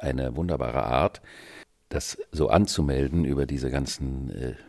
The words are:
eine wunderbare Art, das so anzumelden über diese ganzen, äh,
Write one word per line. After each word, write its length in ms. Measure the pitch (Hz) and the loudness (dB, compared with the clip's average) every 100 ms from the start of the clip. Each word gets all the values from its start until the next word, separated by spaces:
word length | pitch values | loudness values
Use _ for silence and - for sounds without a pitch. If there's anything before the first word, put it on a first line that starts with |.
eine 340 | 69 65 65 - | -2 0 -2 -2
wunderbare 480 | 87 69 60 64 | -2 -2 0 0
Art, 380 | 55 64 95 - - - - - - _ _ | 2 2 2 0 -14 -20 -20 -20 -20 _ _
das 280 | 73 - - - | -6 -6 -8 -8
so 180 | 76 73 | 0 4
anzumelden 720 | 80 101 - 71 67 67 82 | 6 4 2 2 2 2 2
über 220 | 71 69 67 | 2 2 0
diese 240 | 69 65 | -2 -2
ganzen, 600 | 69 65 - 67 67 67 | 0 -2 -4 -4 -4 -6
äh, 240 | 50 62 57 | -6 -6 -8